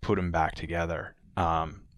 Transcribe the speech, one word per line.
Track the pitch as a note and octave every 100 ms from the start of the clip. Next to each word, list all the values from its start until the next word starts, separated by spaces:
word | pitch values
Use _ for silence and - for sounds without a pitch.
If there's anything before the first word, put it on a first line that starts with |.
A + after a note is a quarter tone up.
put | - F#2+
'em | F2
back | E2 D#2+ -
together. | D#2+ E2+ E2+ D#2+ - - - -
Um, | E2+ D#2+ D#2+ - -